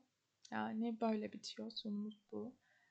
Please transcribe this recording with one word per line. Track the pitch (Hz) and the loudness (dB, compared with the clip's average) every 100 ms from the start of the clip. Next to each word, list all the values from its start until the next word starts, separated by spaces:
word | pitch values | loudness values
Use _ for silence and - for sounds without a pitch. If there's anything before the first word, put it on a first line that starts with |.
| - _ _ _ - | -10 _ _ _ -4
Yani | 220 214 220 233 226 | 0 0 2 2 4
böyle | 226 220 214 | 4 4 2
bitiyor, | 214 - - 220 | -4 -8 -6 -4
sonumuz | - 214 208 208 214 _ | -4 -2 0 -2 -6 _
bu. | 214 220 - _ - _ | -4 -4 -8 _ -20 _